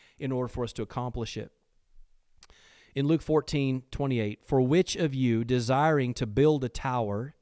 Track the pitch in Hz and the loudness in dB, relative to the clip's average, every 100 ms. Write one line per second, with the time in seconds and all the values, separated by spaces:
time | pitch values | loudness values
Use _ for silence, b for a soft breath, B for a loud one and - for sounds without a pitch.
0 | b b 135 127 123 - 117 - 107 - | b b -4 -2 -2 -4 -6 -6 -8 -6
1 | 123 120 113 113 104 _ _ _ _ - | -6 -6 -6 -8 -12 _ _ _ _ -20
2 | - _ _ _ - B B B B 139 | -20 _ _ _ -20 B B B B -4
3 | 143 165 - 156 - 151 135 131 - - | 0 0 2 0 2 -2 0 -2 -6 -6
4 | 139 120 104 104 - 135 127 165 185 - | -2 0 -2 -6 0 2 4 4 2 0
5 | 160 135 127 113 117 127 117 131 156 151 | -2 0 2 2 2 0 2 2 4 2
6 | 123 120 113 101 151 151 123 - 135 123 | 0 -2 -2 4 4 4 0 -6 -4 -2
7 | 107 101 135 - | -2 -2 -6 -12